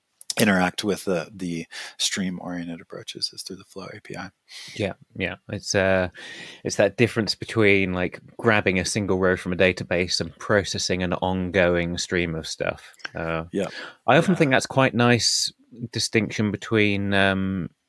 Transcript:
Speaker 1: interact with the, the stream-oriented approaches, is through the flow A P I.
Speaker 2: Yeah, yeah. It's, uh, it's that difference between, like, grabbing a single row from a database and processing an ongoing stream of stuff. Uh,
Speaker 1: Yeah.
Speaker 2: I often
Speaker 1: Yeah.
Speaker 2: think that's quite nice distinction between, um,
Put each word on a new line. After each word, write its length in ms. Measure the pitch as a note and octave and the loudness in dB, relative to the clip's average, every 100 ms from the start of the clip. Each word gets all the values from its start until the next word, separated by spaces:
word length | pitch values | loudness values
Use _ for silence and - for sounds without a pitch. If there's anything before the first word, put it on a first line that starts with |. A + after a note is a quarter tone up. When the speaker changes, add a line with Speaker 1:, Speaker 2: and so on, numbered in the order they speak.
| _ _ - - | _ _ -8 2
Speaker 1:
interact 460 | G#2+ F#2 F2+ - | 4 4 2 -2
with 220 | G#2 F2 G2 | -4 -2 -2
the, 220 | E2+ D2 | -2 -4
the 320 | G2 F2+ E2 D#2+ - - - | -8 -8 -6 -8 -14 -16 -6
stream-oriented 840 | - G#2 F#2 F2 F2 F2+ E2+ E2 | -4 -2 -4 -6 -8 -8 -10 -12
approaches, 480 | - - - - - | -14 -14 -14 -8 -8
is 100 | - | -8
through 140 | - F#2+ | -14 -14
the 80 | |
flow 240 | - G2 F#2+ | -16 -16 -14
A 60 | G#2 | -16
P 120 | - | -14
I. 160 | F#2 F#2+ _ _ - - | -12 -12 _ _ -18 -16
Speaker 2:
Yeah, 180 | - F#2+ - _ A2 | -6 -6 -6 _ -6
yeah. 200 | F2 F2+ - | -4 -6 -10
It's, 260 | G2+ - | -10 -2
uh, 360 | G2+ F#2+ F#2+ F#2 - - - - - | 2 4 2 0 -6 -16 -16 -18 -10
it's 120 | - - | -6 2
that 220 | G2+ - | 2 4
difference 360 | A2+ A#2 G2 | 2 2 -2
between, 600 | - - A2+ G2+ G2 F#2+ | -4 -2 2 4 4 2
like, 260 | F2+ F2+ - - - | 0 -2 -6 -18 -2
grabbing 420 | A#2 G#2+ G2 F#2 | 2 4 4 0
a 60 | |
single 340 | F2 A2+ G2 F#2 | 0 -2 0 2
row 200 | F#2 F#2 | 2 2
from 160 | F2+ | -2
a 20 | F2+ | 2
database 640 | F#2 F2+ F2+ F2+ F2+ - | 2 2 -2 0 0 -2
and 160 | E2 - | -4 -8
processing 640 | - G#2 F2 G2 - F#2 | 0 0 2 -4 -2 0
an 120 | F2+ | 0
ongoing 840 | - F#2 F#2 F2+ F#2 F2+ F2 E2+ F2 | 0 0 0 0 4 4 4 0 -4
stream 380 | - F2+ F2 | -2 -2 -2
of 120 | D#2+ - | -4 -8
stuff. 480 | - G1+ - - _ - | -6 -6 -6 -18 _ -12
Uh, 300 | E2+ E2 D#2+ E2+ | -8 -4 -4 -4
Speaker 1:
Yeah. 160 | G2 E2+ - - - - | -4 -4 -8 -16 -6 4
Speaker 2:
I 120 | D3 | 4
often 160 | F#3+ | 4
Speaker 1:
Yeah. 40 | E3 | 2
Speaker 2:
think 120 | D3 | 4
that's 160 | A#2+ - | 2 2
quite 280 | C3+ C3 | 2 2
nice 560 | A#2 A#2+ A#2 - - - - _ A#2 A#2 | 4 4 4 2 0 -2 -6 _ -14 -8
distinction 600 | A2+ - A2+ G2+ - G#2+ | -6 0 0 0 -2 -2
between, 640 | - - A2 G#2 G2+ G2+ | -2 -2 2 2 2 0
um, 560 | G2 G2 F#2+ F#2+ F#2+ D#2+ _ | 4 4 2 -2 -2 -6 _